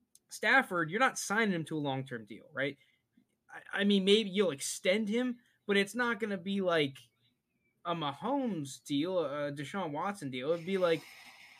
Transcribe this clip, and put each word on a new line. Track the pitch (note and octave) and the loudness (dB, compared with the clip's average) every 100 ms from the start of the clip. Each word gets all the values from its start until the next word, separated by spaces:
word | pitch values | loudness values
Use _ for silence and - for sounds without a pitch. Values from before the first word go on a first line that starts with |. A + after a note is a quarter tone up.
| _ - _ | _ -20 _
Stafford, | - G#3+ C4 - F3+ D#3+ | -2 4 4 4 0 0
you're | G3 | 2
not | C4 - | 0 0
signing | - G#3 A3 F3 | -2 0 2 0
him | D3+ | -2
to | D#3 | -2
a | |
long-term | C#3+ C3+ C3+ B2 G#2+ | -2 -2 -4 -8 -10
deal, | G#2 - | -16 -10
right? | B2 C#3 C#3 _ _ _ _ _ _ _ | -4 -4 -4 _ _ _ _ _ _ _
I, | D#3+ - F#3 | -20 -8 0
I | G3+ | 4
mean, | G3+ F#3+ | 4 6
maybe | G#3 G#3 | 4 4
you'll | F#3 F#3 | 0 0
extend | C#3 - - F#3+ G3+ G#3+ | 0 -6 -2 2 2 2
him, | A3+ B3+ A#3+ _ _ - | 0 -2 -4 _ _ 0
but | G3+ | 2
it's | G3 A#3 | 2 0
not | A#3+ A#3 | -2 0
gonna | A3+ G3 | -2 -4
be | F3+ G3 | -2 0
like | F#3 E3 C#3+ C3+ - _ _ _ _ _ _ _ F3 | 2 4 2 -2 -18 _ _ _ _ _ _ _ -4
a | E3+ | -2
Mahomes | D3 C#3 G#3 C#4+ B3+ F3 C#3 - | -2 -4 -2 0 0 -2 -6 -10
deal, | - C#3+ E3 F#3 | -2 0 2 0
a | D3 D3 C#3+ | 0 -2 -4
Deshaun | C#3+ C#3 G3+ F3 | -6 -6 -4 -4
Watson | D3 F#3 G3+ C#3+ | -2 -4 -4 -6
deal. | B2+ C3+ | -4 -2
It'd | E3+ D#3+ | -2 0
be, | F#3+ | 2
like, | F3+ E3 - - - - - - | 2 2 -2 -20 -20 -20 -20 -10